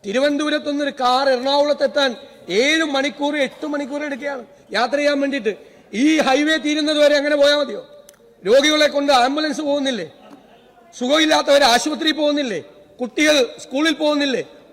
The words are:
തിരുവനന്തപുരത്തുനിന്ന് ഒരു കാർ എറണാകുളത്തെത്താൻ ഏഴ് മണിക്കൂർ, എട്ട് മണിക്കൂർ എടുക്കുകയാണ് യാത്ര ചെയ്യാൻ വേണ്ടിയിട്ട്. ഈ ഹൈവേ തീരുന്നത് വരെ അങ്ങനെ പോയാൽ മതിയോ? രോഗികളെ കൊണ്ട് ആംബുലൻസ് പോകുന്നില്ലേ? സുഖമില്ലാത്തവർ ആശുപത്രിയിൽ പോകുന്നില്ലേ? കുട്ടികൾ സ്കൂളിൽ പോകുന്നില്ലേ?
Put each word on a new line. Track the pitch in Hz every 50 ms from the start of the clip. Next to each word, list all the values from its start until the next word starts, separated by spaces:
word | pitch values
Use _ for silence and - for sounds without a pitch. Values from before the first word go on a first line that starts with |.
| _
തിരുവനന്തപുരത്തുനിന്ന് | 208 202 254 277 294 294 285 302 302 302 302 311 302 285 285 294
ഒരു | 277 277 -
കാർ | 254 247 254 262 277 277 262
എറണാകുളത്തെത്താൻ | 240 247 269 277 285 285 294 285 285 294 262 - 294 277 269 226 - - - - - - - 170 202
ഏഴ് | 247 285 311 320 330 320 277
മണിക്കൂർ, | 269 269 285 - - 294 285 294 302 269
എട്ട് | 233 - - - 302 294
മണിക്കൂർ | 285 285 233 277 294 302
എടുക്കുകയാണ് | 294 277 233 285 285 277 262 226 - - - - _ -
യാത്ര | 202 240 247 247 285
ചെയ്യാൻ | 294 285 294 277 277
വേണ്ടിയിട്ട്. | 277 277 277 208 214 190 - - - - - _ - - 202 262
ഈ | 302 320 311 -
ഹൈവേ | - 262 277 294 311 320 320 226
തീരുന്നത് | 294 302 302 302 302 311 294 294
വരെ | 285 294 285
അങ്ങനെ | 277 294 302 294
പോയാൽ | 285 285 294 294
മതിയോ? | 285 240 208 190 - - - - - - _ _ _ _ _ _ -
രോഗികളെ | 185 226 269 277 302 302 302 302 285 233
കൊണ്ട് | 285 285 285 277 247 240
ആംബുലൻസ് | 262 277 311 311 302 269 269 311
പോകുന്നില്ലേ? | 285 285 294 269 269 254 208 170 147 - - - - - - _ _ - _ _ _ _ - _ - - -
സുഖമില്ലാത്തവർ | 247 247 285 320 311 311 302 294 294 - 277 285 285 247 233
ആശുപത്രിയിൽ | 240 - 311 302 - 320 311 302 302
പോകുന്നില്ലേ? | 302 294 294 294 285 247 196 156 123 - - - - _ - -
കുട്ടികൾ | 247 226 - - 302 302 302 285 247 226 - - -
സ്കൂളിൽ | - 247 269 311 320 302 -
പോകുന്നില്ലേ? | 311 302 294 285 285 277 254 190 147 - - - - -